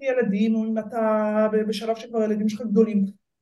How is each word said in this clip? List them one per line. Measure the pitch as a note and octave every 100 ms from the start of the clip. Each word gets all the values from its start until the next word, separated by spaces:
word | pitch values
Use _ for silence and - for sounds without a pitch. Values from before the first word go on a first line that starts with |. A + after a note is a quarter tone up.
ילדים, | C4+ B3+ G3 G3 A3+
או | A3
אם | A3 A3
אתה | G#3+ A#3+ A3 G#3+ G#3+ G#3+ G#3+
ב-, | G#3+ G#3+
בשלב | A3 A3+ A3+
שכבר | A#3 A3+
הילדים | G#3+ G#3 G#3+
שלך | -
גדולים, | A3+ A3 G#3+ G3+ G3 - _ -